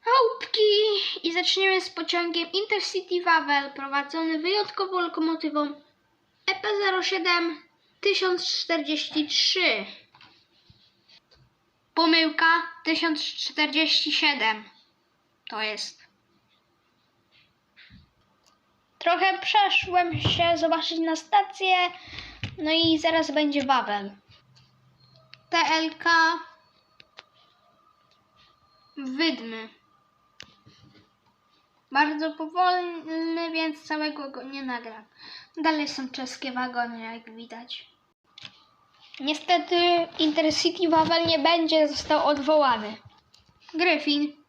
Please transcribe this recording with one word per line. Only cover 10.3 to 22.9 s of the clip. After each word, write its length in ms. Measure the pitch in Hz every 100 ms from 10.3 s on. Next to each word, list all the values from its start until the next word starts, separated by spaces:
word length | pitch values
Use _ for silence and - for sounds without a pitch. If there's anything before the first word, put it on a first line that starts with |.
| _ _ _ _ _ _ _ _ - _ _ _ _ _ _ _
Pomyłka, 680 | - 330 330 320 311 330 330 330 -
tysiąc 400 | - 320 330 311
czterdzieści 880 | - - - - 302 285 311 - 311
siedem 580 | 285 311 262 220 214 214 _ _ _ _ _ _ _ -
to 120 | 214
jest. 460 | 214 208 - - - _ _ _ _ _ _ _ _ _ _ _ _ _ _ _ _ _ - - _ _ _ _ _ _ _ _ _ _
Trochę 400 | - 349 381 381
przeszłem 800 | 381 427 392 - - 359 349 311
się 380 | - - 339 339
zobaczyć 400 | 320 320 - 330
na 180 | 330 320
stację, 600 | - - 392 - 381 359 359 359 - - - - - -
no 120 | 302
i 260 | 330 330